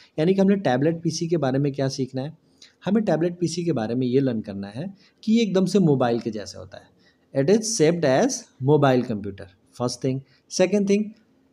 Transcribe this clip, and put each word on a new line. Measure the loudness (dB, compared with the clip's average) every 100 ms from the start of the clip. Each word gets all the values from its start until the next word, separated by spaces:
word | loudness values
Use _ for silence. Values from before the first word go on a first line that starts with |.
| -12 -2
यानी | 2
कि | 4
हमने | 4 2
टैबलेट | 2 2 0 0
पीसी | -4 -4 -2
के | -2
बारे | 0 0
में | -2
क्या | -2 -4
सीखना | -4 -6 -6
है, | -10 -12 _ _ -20 _
हमें | -2 0
टैबलेट | 2 0 0 -2
पीसी | -4 -2
के | -2
बारे | -2 -2
में | -2 0
ये | 2
लर्न | 0 -2
करना | -6 -10 -10
है | -10 -12 -14 _ _
कि | 0
ये | 2
एकदम | 2 2 2
से | 4
मोबाइल | 4 4 2 0
के | -4
जैसा | -8 -10 -14
होता | -18 -20
है। | -20 _ _ _ _
It | -2 2
is | 2 2
shaped | 2 2 2 2
as | 2 2 -2 -12 -4
mobile | 2 4 6 4 0
computer, | -4 -8 -12 -16 _ _ -6
first | -6 -4
thing। | -4 -4 -8 _ _
Second | -2 0 2 2
thing, | 0 -2 -10 _ _ _